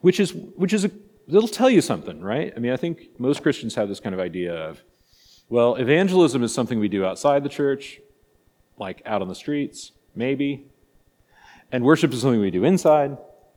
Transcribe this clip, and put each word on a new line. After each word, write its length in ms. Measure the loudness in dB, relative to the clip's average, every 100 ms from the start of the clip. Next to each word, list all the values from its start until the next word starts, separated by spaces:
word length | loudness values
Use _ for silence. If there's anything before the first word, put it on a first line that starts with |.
Which 200 | 4 2
is, 120 | -2
which 400 | -2 -16 -4 -2
is 120 | 0
a, 80 | -2 -6 -20 _ 0
it'll 220 | 2 2
tell 220 | 2 4
you 100 | 4
something, 400 | 2 -4 -6 -12
right? 320 | -6 -4 -4 -4
I 40 |
mean, 120 | -4
I 40 | -2
think 320 | -4 -6 -14 _
most 240 | -2 0
Christians 320 | 0 -2 -6
have 140 | -4 -4
this 100 | -4
kind 160 | -6
of 60 | -6
idea 340 | -6 -4 -6
of, 280 | -6 -10 -14 _ _ _ _ _ _ _
well, 260 | 2 2
evangelism 680 | 2 2 4 4 4 4 2
is 120 | -2
something 240 | -2 -2 0
we 100 | 0
do 160 | 0
outside 380 | -2 0 2 2
the 60 | 0
church, 520 | -2 -2 -2 -8 -20 _ _ _ _ _ _ _ _
like 240 | -12 -12
out 160 | -6 -4
on 80 | -4
the 60 |
streets, 580 | -8 -6 -4 -6 -10 -20 _ _
maybe. 520 | -6 -4 -2 -4 -6 -14 _ _ _ _ _ _ _ -20 -20 _
And 120 | 0
worship 280 | 4 4 4
is 80 | 0
something 200 | 0 2
we 100 | 0
do 140 | 2
inside 520 | 2 2 4 2 2 -6 -18 _ _